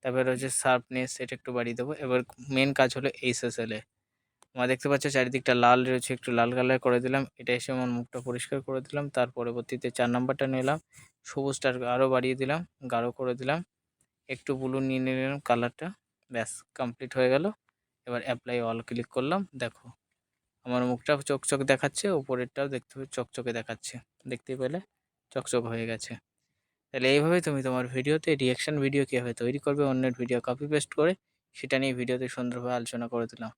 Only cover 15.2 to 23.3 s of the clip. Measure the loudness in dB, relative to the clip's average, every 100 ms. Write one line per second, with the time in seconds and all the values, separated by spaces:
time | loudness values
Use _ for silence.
15.2 | -2 -4 2 2 2 -4 -10 -10 _ _
16.2 | _ -6 -6 -8 -16 -6 -6 -6 -6 2
17.2 | 4 4 2 -6 _ _ _ _ -8 -6
18.2 | -4 -6 -2 -2 -2 -4 -6 -6 -4 -4
19.2 | -2 -2 -4 -6 -8 -8 -20 -20 _ _
20.2 | _ _ _ _ -4 0 0 -2 0 -2
21.2 | 0 -4 0 -2 2 2 2 -2 0 0
22.2 | 0 -4 -4 -4 -4 -4 _ -14 -8 -8
23.2 | -6